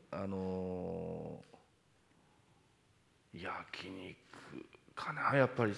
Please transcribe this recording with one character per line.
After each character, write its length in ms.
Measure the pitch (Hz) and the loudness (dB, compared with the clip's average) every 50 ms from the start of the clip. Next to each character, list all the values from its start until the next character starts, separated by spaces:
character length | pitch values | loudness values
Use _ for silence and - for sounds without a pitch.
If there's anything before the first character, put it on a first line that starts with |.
| - - | -12 -8
あ 140 | - 95 98 | -4 -4 -2
の 1200 | 98 95 95 95 95 92 92 92 92 92 90 90 87 87 87 85 85 85 82 80 - - - - - - - - _ _ _ _ _ _ _ _ _ _ _ - - _ _ _ _ - _ _ _ _ _ _ _ _ _ _ _ _ _ _ _ - | -2 0 0 0 0 0 0 0 0 -2 -2 -2 -2 -2 -2 -2 -4 -4 -4 -6 -6 -8 -10 -12 -16 -20 -20 -20 _ _ _ _ _ _ _ _ _ _ _ -20 -20 _ _ _ _ -20 _ _ _ _ _ _ _ _ _ _ _ _ _ _ _ -10
ー、 80 | 170 170 | -8 -6
焼 460 | - - - - - - - - 95 | -6 -6 -6 -8 -10 -10 -10 -8 -8
肉 280 | 95 95 92 92 - - - - - - - - - - - - - - _ - - | -8 -8 -8 -10 -12 -14 -18 -18 -18 -16 -14 -12 -10 -12 -12 -12 -16 -20 _ -14 -10
か 160 | - - - | -6 -4 -4
な。 240 | 147 - - - 139 | 0 2 4 6 8
や 100 | 139 127 | 8 8
っ 40 | 120 | 6
ぱ 160 | - 123 117 | 6 4 4
り 80 | 107 101 | 4 2